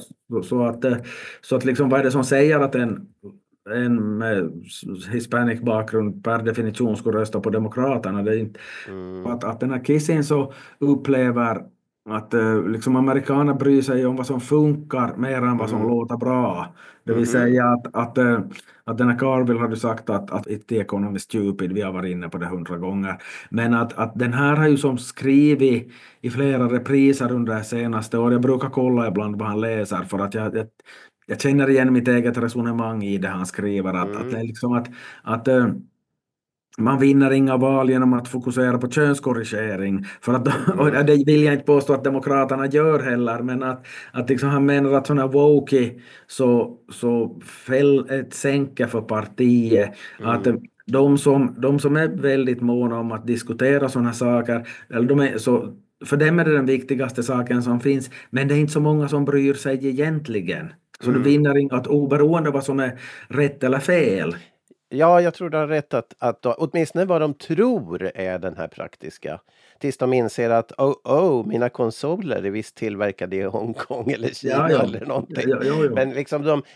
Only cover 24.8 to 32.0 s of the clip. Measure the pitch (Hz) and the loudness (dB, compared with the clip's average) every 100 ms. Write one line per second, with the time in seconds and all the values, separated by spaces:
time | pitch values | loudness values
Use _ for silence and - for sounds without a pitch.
24.8 | 143 123 - - 135 139 147 139 135 117 | 0 -4 -8 -4 2 4 6 4 4 2
25.8 | - - - _ 123 123 139 131 123 123 | -4 -18 -20 _ -6 0 0 2 0 0
26.8 | 123 139 139 135 123 123 117 110 107 117 | 2 4 6 4 0 0 -2 -4 -4 -4
27.8 | 117 110 110 117 120 120 123 131 135 131 | -2 -4 -2 0 2 4 2 2 0 0
28.8 | 127 120 113 92 104 104 107 104 113 110 | 2 2 0 -2 -4 -4 -4 -2 -2 -2
29.8 | 101 90 92 98 101 110 110 110 110 _ | -4 -6 -4 -4 -4 -4 -4 -4 -6 _
30.8 | _ - - _ - - 139 139 135 135 | _ -20 -20 _ -10 -4 2 4 4 4
31.8 | 127 127 | 4 4